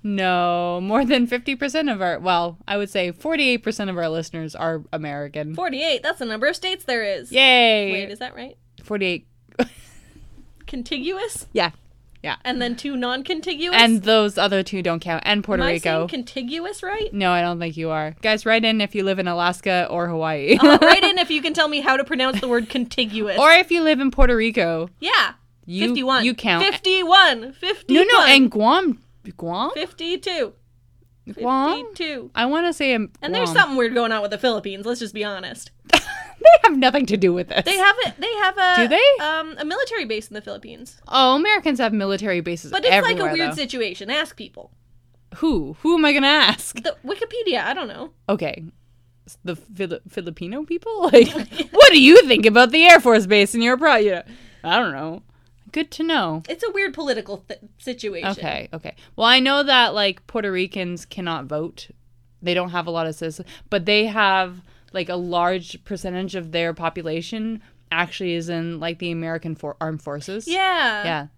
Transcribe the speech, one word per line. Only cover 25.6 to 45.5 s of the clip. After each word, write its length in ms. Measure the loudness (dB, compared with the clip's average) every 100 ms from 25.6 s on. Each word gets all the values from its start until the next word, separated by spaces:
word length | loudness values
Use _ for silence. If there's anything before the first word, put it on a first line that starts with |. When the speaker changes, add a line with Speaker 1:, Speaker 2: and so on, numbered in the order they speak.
| -12
Speaker 1:
You, 220 | -4 -2
Speaker 2:
Fifty-one. 380 | -2 0 0 0
Speaker 1:
you 80 |
count. 300 | -2 -2 0 0
Speaker 2:
Fifty-one. 880 | -2 -2 -2 4 6 6 2 -8
Fifty-one. 540 | -10 -6 -6 2 2 6
Speaker 1:
No, 120 | 6
no, 60 | 8
and 240 | 6 6
Guam. 500 | 2 2 2 0 -4 _ _ -20 -12
Guam? 340 | -8 -6 -6 -6
Speaker 2:
Fifty-two. 800 | -10 -10 -8 -6 -6 -6 -6 _ _ _ _ _ _ _ -20
Speaker 1:
Guam? 520 | -8 -4 -2 -2 -4 -8
Speaker 2:
Fifty-two. 460 | -10 -8 -8 -8
Speaker 1:
I 120 | -4 -2
wanna 260 | 0 -2
say 200 | -2 -2
in 180 | -2 -4 _
Speaker 2:
And 120 | -6 -2
there's 140 | 0
Speaker 1:
Guam. 60 | 2
Speaker 2:
something 160 | 2 0
weird 160 | -2
going 180 | -2 -2
on 100 | -4
with 80 | -4
the 60 | -2
Philippines. 460 | -2 -2 -6 -10 -8
Let's 120 | -8
just 140 | -8
be 100 | -8
honest. 460 | -8 -8 -12 -16 -20 _ _
Speaker 1:
<laughs> 80 | -2 -2 -14 -16 6
They 320 | 8 10 6
have 80 | 4
nothing 280 | 2 2 -2
to 100 | 0
do 160 | 0
with 140 | 0 -2
this. 160 | -4 -2
Speaker 2:
They 120 | 2
have 180 | 2 2
it. 140 | -4 -6
They 120 | -8 0
have 220 | -2 2
a, 240 | 2 4
Speaker 1:
Do 60 | 4
they? 340 | 6 6 4 0
Speaker 2:
um, 300 | -4 -6 -10
a 80 | -8
military 400 | -6 -6 -6 -6
base 220 | -8 -10
in 80 | -16
the 60 |
Philippines. 560 | -14 -16 -16 -20 -20 -20 -2
Speaker 1:
Oh, 280 | 2 4 4
Americans 420 | 2 0 0 -2
have 120 | -2
military 500 | -2 -2 -4 -2 -4
bases 300 | -4 -8 -6
Speaker 2:
But 120 | -2 4
it's, 60 |
like, 120 | 4
a 60 | 2
Speaker 1:
everywhere, 240 | -2 -2
Speaker 2:
weird 180 | -2 -4
Speaker 1:
though. 40 | -4
Speaker 2:
situation. 560 | -8 -6 -6 -8 -6
Ask 240 | -6 -6 -12
people. 360 | -20 -20 -20 _ _ _ _ _ _ -4
Speaker 1:
Who? 380 | -2